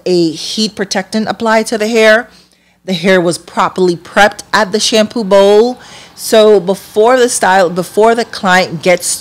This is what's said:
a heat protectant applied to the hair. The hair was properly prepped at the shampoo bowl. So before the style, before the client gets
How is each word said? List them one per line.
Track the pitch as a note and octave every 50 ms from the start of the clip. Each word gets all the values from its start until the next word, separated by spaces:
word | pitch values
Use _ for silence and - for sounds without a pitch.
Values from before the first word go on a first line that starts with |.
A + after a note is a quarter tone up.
| -
a | F3+ F3+ F3 E3+ D#3+
heat | D3+ E3 - - - A3 A3 G3+ -
protectant | - G3 - - G3 F#3 - - A3 G#3+
applied | - G3+ - A#3 A3 A3 A3+ A3 -
to | A#3+ G#3+
the | G#3+ A3
hair. | A#3+ A3 A3 A3 G#3+ A#3 B3 - _ _ _ _ _ _ _ _ _ _ _
The | F3+
hair | F#3+ D#3+ E3+ G3 F#3+ F#3
was | E3+ F3 E3 -
properly | - - - A3+ F#3 E3 - F#3 F#3 F3+ F3
prepped | D#3+ - - - G#3+ G3+ G#3+ - - - _
at | - G3+ G#3+ F#3
the | G3+ G#3+
shampoo | - - A#3 A3 G#3+ G#3+ - A#3+ G#3+
bowl. | F#3 G3+ G3 G3 G3+ G#3 G#3 A#3 B3 B3+ - - - - - - - -
So | - - - A#3+ A3 G#3+ G#3+ G#3+ G3
before | F3 F#3+ F#3+ - - - - G#3+ G#3+ A#3+ C4
the | B3+ A#3+ B3
style, | - - A3 F#3 F#3 G3 F#3 E3
before | F3+ F#3 E3+ - - G#3 G#3+ A3+ A#3+
the | A#3+ A3+
client | - - - - F#3 F3+ F#3 F3+ B2 E3+ D3+
gets | - F#3 F3+ E3+ - - - -